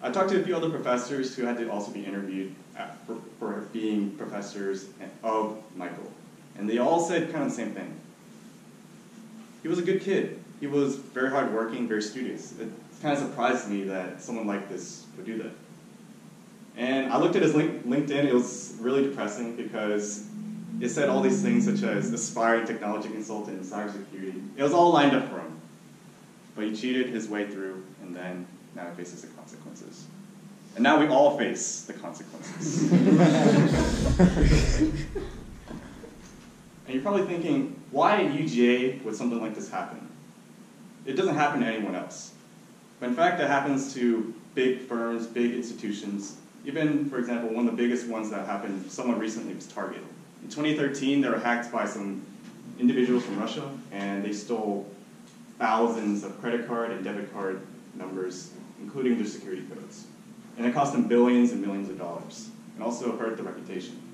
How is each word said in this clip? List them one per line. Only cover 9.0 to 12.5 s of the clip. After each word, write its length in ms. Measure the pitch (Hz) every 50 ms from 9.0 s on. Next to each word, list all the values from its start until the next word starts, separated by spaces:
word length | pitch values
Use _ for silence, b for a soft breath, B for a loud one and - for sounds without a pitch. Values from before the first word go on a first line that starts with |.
| - - - - - - - - - - - -
He 60 | - 160
was 100 | 175 180
a 40 |
good 180 | 175 - 190 175
kid. 400 | - 196 185 - - - - - - - - -
He 60 | 143 143
was 280 | 139 143 143 131 120
very 340 | - - - - 127 127 135
hardworking, 560 | 135 139 135 113 104 110 113 113 - 123 120
very 160 | 107 110 104
studious. 560 | 104 - - 131 123 101 82 - - -